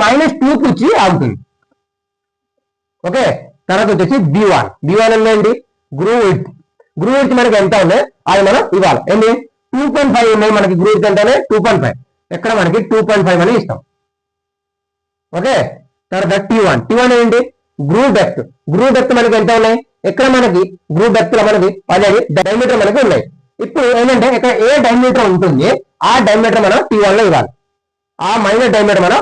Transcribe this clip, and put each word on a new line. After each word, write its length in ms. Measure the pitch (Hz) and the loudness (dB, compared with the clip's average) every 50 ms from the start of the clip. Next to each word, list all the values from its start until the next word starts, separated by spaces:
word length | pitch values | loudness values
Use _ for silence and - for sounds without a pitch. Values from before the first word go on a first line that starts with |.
| 208 | 2
మైనస్ 320 | 214 247 285 320 311 - - | 2 2 2 0 0 -2 0
టూ 80 | 262 269 294 233 | 0 0 0 0
కి 40 | 269 269 | 0 -2
వచ్చి 180 | 180 - 226 330 466 - 196 | 0 0 0 0 0 2 2
ఆగుతుంది. 320 | 190 180 - 135 117 101 - - _ _ _ _ _ _ _ _ _ _ _ _ _ _ _ _ _ _ _ _ _ _ _ _ _ _ _ _ _ _ _ - 175 | 0 0 0 -2 -4 -6 -8 -14 _ _ _ _ _ _ _ _ _ _ _ _ _ _ _ _ _ _ _ _ _ _ _ _ _ _ _ _ _ _ _ -8 -6
ఓకే, 160 | 180 262 240 175 - - - - _ _ _ - | -4 -2 -2 -2 -4 -6 -10 -20 _ _ _ -4
తర్వాత 200 | 180 196 220 202 202 | -2 -2 0 0 0
వచ్చేసి 240 | 175 185 165 269 277 185 151 139 | 0 0 0 0 0 0 0 0
బీ 80 | 196 214 196 170 | 2 2 2 2
వన్. 160 | 139 113 - - _ - 143 | 0 -2 -4 -8 _ -4 -2
బీ 60 | 180 214 | 0 2
వన్ 140 | 226 226 226 220 | 2 2 2 2
అంటే 140 | 220 226 220 | 2 2 2
ఏంటి? 160 | 214 190 214 240 - - _ _ _ _ _ 139 135 | 2 2 0 0 -2 -6 _ _ _ _ _ -8 -6
గ్రూ 140 | 180 208 233 240 220 | -2 0 0 2 2
విడ్త్. 220 | 196 170 120 - - - - _ _ _ _ _ _ _ 156 160 | 0 0 -2 -4 -10 -16 -20 _ _ _ _ _ _ _ -6 -4
గ్రూ 80 | 214 262 277 | -2 0 0
విడ్త్ 180 | 277 254 254 247 | 0 0 0 0
మనకి 160 | 226 226 220 208 196 | 2 2 2 2 0
ఎంత 120 | 185 220 208 185 | 2 2 2 2
ఉంది 140 | 170 190 262 - - - _ _ - | 2 2 0 0 -2 -8 _ _ -2
అది 100 | 180 196 196 196 | 0 2 2 2
మనం 120 | 226 285 - - - 196 | 2 0 0 -2 0 0
ఇవ్వాలి. 240 | 185 175 131 120 - - 190 | 0 0 0 -2 -2 -2 0
ఏంటి? 160 | 220 220 226 233 - - - _ _ _ _ - | 0 2 2 0 -2 -6 -12 _ _ _ _ -6
టూ 80 | 254 285 285 - | -4 -4 -2 -2
పాయింట్ 180 | 302 285 269 - | -2 0 0 0
ఫైవ్ 160 | 240 233 226 220 208 | 2 2 2 2 2
ఉన్నాయి 160 | 214 220 214 208 | 2 0 2 0
మనకి. 160 | 196 185 190 165 | 0 0 0 0
గ్రూ 80 | 185 214 214 | 0 0 2
విడ్త్ 160 | 190 180 208 | 2 0 0
ఎంత 80 | 190 196 208 | 0 2 2
ఉంది? 120 | 240 269 370 - - | 2 0 0 0 -2
టూ 60 | 214 214 180 | -2 0 0
పాయింట్ 180 | 233 214 151 131 | 0 0 0 -2
ఫైవ్. 120 | 120 101 - - _ _ _ _ _ 175 170 | -4 -6 -8 -14 _ _ _ _ _ -12 -8
ఇక్కడ 140 | - 226 226 214 | -6 -4 -2 -2
మనకి 180 | 180 170 170 226 214 - | -2 0 -2 -2 -2 0
టూ 80 | 226 220 214 180 | 0 0 0 0
పాయింట్ 200 | 214 202 185 185 | 0 0 0 0
ఫైవ్ 140 | 180 170 175 | 0 0 0
అని 100 | 196 240 214 | 0 0 -2
ఇస్తాం. 180 | - - - - - _ _ _ _ _ _ _ _ _ _ _ _ _ _ _ _ _ _ _ _ _ _ _ _ _ _ _ _ _ - 170 | -4 -6 -10 -14 -14 _ _ _ _ _ _ _ _ _ _ _ _ _ _ _ _ _ _ _ _ _ _ _ _ _ _ _ _ _ -10 -6
ఓకే, 180 | 185 262 262 180 - - - - _ _ _ _ _ _ | -4 -2 -2 -2 -4 -6 -10 -16 _ _ _ _ _ _
తర్వాత 240 | - 190 - 170 190 202 202 - | -6 -6 -4 -2 -2 -4 -2 -2
టీ 80 | 233 226 202 | 0 0 2
వన్. 140 | 180 143 120 113 - | 2 0 -2 -2 -2
టీ 60 | 220 240 | 0 0
వన్ 120 | 247 254 247 240 | 2 2 2 2
ఏంటి? 180 | 233 226 226 240 254 - - _ _ _ _ - 147 139 | 2 2 2 0 -2 -4 -8 _ _ _ _ -8 -4 -2
గ్రూ 140 | 170 220 262 277 202 | 0 2 2 2 2
డెప్త్. 260 | 214 175 135 - - 120 - _ _ _ - 147 | 2 0 -2 -4 -8 -10 -12 _ _ _ -4 -2
గ్రూ 120 | 185 240 269 254 | 0 0 2 2
డెప్త్ 180 | 254 254 - - 240 | 0 0 0 0 0
మనకి 180 | 233 233 214 226 | 2 2 0 0
ఎంత 120 | 214 196 233 220 | 2 2 2 2
ఉన్నాయి? 180 | 220 220 226 254 - _ _ _ - 185 | 2 2 0 -2 -4 _ _ _ -6 -6
ఇక్కడ 180 | 190 - 254 269 262 | -2 0 0 2 2
మనకి 260 | 254 247 226 175 180 190 185 - - _ - 151 | 2 2 0 0 0 -2 -2 -6 -12 _ -6 -2
గ్రూ 100 | 165 208 233 196 | 0 0 2 2
డెప్త్ 200 | 226 - - 240 220 | 0 0 0 0 0
లో 40 | 208 214 | 2 2
మనకి 220 | 214 202 180 196 190 - - - 170 | 0 0 0 -2 -4 -6 -6 -4 -2
already 260 | 190 208 202 196 220 - - 151 185 | 0 2 2 2 0 0 -2 -2 -2
డయామీటర్ 420 | 185 190 208 233 254 254 254 220 | -2 -2 -2 -2 0 0 0 0
మనకి 180 | 202 202 208 285 262 | 0 0 0 0 0
ఉన్నాయి. 200 | 214 160 120 - - - _ _ _ _ - 220 | 0 0 -2 -4 -8 -14 _ _ _ _ -12 -12
ఇప్పుడు 220 | - - 330 262 240 247 233 | -8 -4 -2 0 0 0 2
ఏంటంటే 280 | 240 254 262 233 208 262 254 233 | 2 2 2 2 2 0 0 0
ఇక్కడ 140 | - 247 - 220 214 240 | 0 -2 0 0 0 2
ఏ 20 | 285 294 240 | 2 2 2
డయామీటర్ 420 | 240 240 247 254 254 247 254 233 202 | 0 0 2 0 0 0 0 0 0
ఉంటుంది 360 | 185 175 185 180 147 127 151 208 - - - _ _ _ - 190 | 0 0 0 0 0 0 0 0 -2 -2 -6 _ _ _ -2 0
ఆ 40 | 233 262 220 202 | 0 2 2 2
డయామీటర్ 360 | 208 220 226 226 - 226 208 190 | 2 2 2 0 0 0 2 2
మనం 120 | 208 285 - - | 0 0 0 0
టీ 60 | 233 214 208 | 0 0 2
వన్ 140 | 196 190 214 | 2 2 2
లో 40 | 226 190 | 2 2
ఇవ్వాలి, 200 | 160 131 107 - - _ _ _ _ _ _ _ _ _ _ _ _ - - 185 | 2 0 -2 -4 -8 _ _ _ _ _ _ _ _ _ _ _ _ -8 -6 -4
ఆ 20 | 214 214 208 | -2 -2 0
మైనర్ 260 | 190 208 226 254 233 196 | 0 0 0 0 2 2
డయామీటర్ 280 | 214 208 208 202 190 180 180 | 2 2 2 2 2 2 2
మనం 120 | 226 - | 0 0